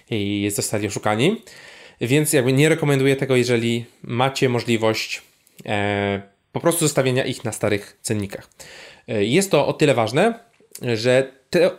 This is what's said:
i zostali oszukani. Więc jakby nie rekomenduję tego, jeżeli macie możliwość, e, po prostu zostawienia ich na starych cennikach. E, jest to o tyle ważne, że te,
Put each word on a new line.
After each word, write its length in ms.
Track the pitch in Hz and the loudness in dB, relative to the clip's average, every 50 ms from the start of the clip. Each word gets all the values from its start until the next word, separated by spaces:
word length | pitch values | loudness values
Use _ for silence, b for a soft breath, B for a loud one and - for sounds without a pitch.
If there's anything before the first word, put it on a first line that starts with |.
| B _ | B _
i 420 | 117 107 101 101 104 101 101 104 98 | -6 -4 -4 -2 -2 -2 -2 -2 -2
zostali 340 | - 113 - - 104 104 | -4 -4 -4 -4 -4 -4
oszukani. 540 | 101 95 101 - 107 107 110 127 180 233 226 B B B B B B B B B B B B | -4 -6 -4 -2 0 2 2 2 0 0 -2 B B B B B B B B B B B B
Więc 320 | 127 113 135 151 151 151 - | -2 0 2 2 2 2 2
jakby 200 | 143 117 131 135 | 2 2 4 4
nie 160 | 131 151 156 | 4 4 4
rekomenduję 460 | 160 160 160 147 143 135 131 135 135 | 2 2 2 0 2 2 2 2 2
tego, 200 | 135 143 127 131 | 0 0 0 2
jeżeli 500 | 127 120 120 123 117 117 117 117 117 117 - _ _ - | 2 2 2 2 0 0 0 -2 -2 -4 -10 _ _ -12
macie 460 | - 123 117 127 135 131 - - 127 | -6 -2 0 0 0 0 0 0 0
możliwość, 720 | 123 117 113 120 117 107 110 110 110 - - - - - - _ _ _ _ _ _ - - | 0 0 0 0 0 2 2 0 0 -2 -4 -8 -10 -12 -12 _ _ _ _ _ _ -16 -8
e, 560 | - 107 104 101 101 101 101 101 101 98 101 101 - _ _ _ _ | -6 -4 -2 -2 -2 -2 -2 -2 -2 -4 -6 -8 -12 _ _ _ _
po 80 | - 127 | -10 -2
prostu 260 | - 170 160 - 160 | -2 0 0 0 -2
zostawienia 400 | 147 - 156 127 131 123 131 - | 0 0 0 0 0 0 0 -2
ich 180 | - 123 - - | -4 -6 -6 -8
na 80 | 117 | -8
starych 460 | 104 - - 104 104 101 - - - _ | -6 -4 -2 -2 -2 -2 -4 -10 -18 _
cennikach. 480 | - - 113 107 101 98 - - - - B B B B B B B B B B B | -6 -4 -4 -4 -4 -6 -10 -14 -16 -20 B B B B B B B B B B B
E, 180 | - 120 107 101 | -6 -2 0 0
jest 260 | 110 131 185 190 190 | 2 2 2 2 2
to 160 | - 147 - | 2 2 2
o 60 | - - | 0 0
tyle 200 | - 156 147 131 | 2 2 2 4
ważne, 460 | 120 113 104 120 147 196 233 226 - - _ _ _ _ _ - - | 2 0 0 2 2 2 0 0 -4 -10 _ _ _ _ _ -16 -8
że 500 | - 123 117 107 107 127 123 131 135 135 - _ _ _ | -4 -4 -2 0 2 2 4 2 2 0 -6 _ _ _
te, 220 | - 175 165 185 - | 2 2 2 2 2